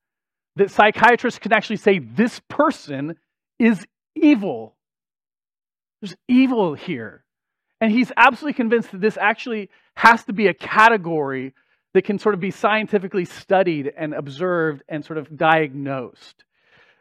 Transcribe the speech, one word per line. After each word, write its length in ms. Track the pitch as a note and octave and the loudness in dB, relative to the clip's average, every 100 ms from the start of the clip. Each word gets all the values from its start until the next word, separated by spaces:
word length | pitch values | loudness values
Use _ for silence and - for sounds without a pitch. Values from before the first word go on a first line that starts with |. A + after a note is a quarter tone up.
| _ _ _ _ _ | _ _ _ _ _
that 160 | - G3 | -4 0
psychiatrists 680 | - G#3+ - A#3 A#3+ A#3+ - | 2 2 4 4 4 0 -6
can 120 | G3+ | -2
actually 240 | A3 - G#3+ | -2 -2 -2
say, 220 | A3 F#3+ | 0 0
"This 420 | A#2 A#2+ A#3 - - | 0 -2 -2 -4 -6
person 680 | - D4+ - - C3+ D3 E3+ _ _ _ - | 0 0 -2 -8 -10 -10 -12 _ _ _ 0
is 280 | A#3 G#3+ - _ _ | 2 2 -6 _ _
evil. 640 | D#4 D#4 C4 F#3+ A#2 A2+ _ _ _ _ _ _ _ _ _ _ _ _ _ | 0 2 4 0 -8 -12 _ _ _ _ _ _ _ _ _ _ _ _ _
There's 160 | G3+ F3 - | -18 -12 0
evil 460 | B3 C4 A#3+ F3+ | 2 2 0 -2
here." 500 | C#3 - B2 G#2+ - _ _ _ _ _ - | -4 -8 -10 -12 -18 _ _ _ _ _ -4
And 120 | A3+ | -2
he's 180 | A3 A#3 - | 0 -2 4
absolutely 380 | B3 A#3+ D4 | 4 4 -4
convinced 360 | B3 A3+ A#3 - | -4 -2 -2 -2
that 100 | F#3+ | -4
this 160 | G#3+ F#3 | -4 0
actually 540 | G3 A3 B3+ A3 G3 _ _ | -2 -2 -6 -10 -10 _ _
has 300 | - A3+ A3+ | 2 4 4
to 80 | - | 0
be 160 | G3+ G3 | 0 0
a 60 | |
category 1000 | F3 - G#3 A3+ A3 E3 D#3+ C#3 C3 C3 - _ _ _ | 0 -2 4 4 4 -2 -4 -4 -6 -10 -14 _ _ _
that 100 | F#3+ | 0
can 140 | F#3 G3+ | 0 -2
sort 160 | G#3+ | -2
of 60 | G3 | -2
be 100 | F#3+ | -4
scientifically 760 | - G#3+ G#3+ A3 G#3 F#3 G3+ | -2 0 0 0 -4 -2 -6
studied 640 | F3 - - F#3+ F#3 D#3 C#3 - | -6 -8 0 0 2 -2 -6 -8
and 160 | D#3 | -8
observed 680 | D3+ C#3+ C3+ F3+ F3 D#3+ C#3+ - | -8 -10 -8 -4 -2 -4 -6 -10
and 140 | D3+ | -12
sort 140 | - D#3 | -10 -12
of 160 | D3+ | -12
diagnosed. 1080 | D3+ D#3+ D#3+ D#3 C3+ C#3 C3+ A#2 - - _ _ _ _ _ _ _ | -2 2 2 0 -6 -8 -8 -10 -16 -20 _ _ _ _ _ _ _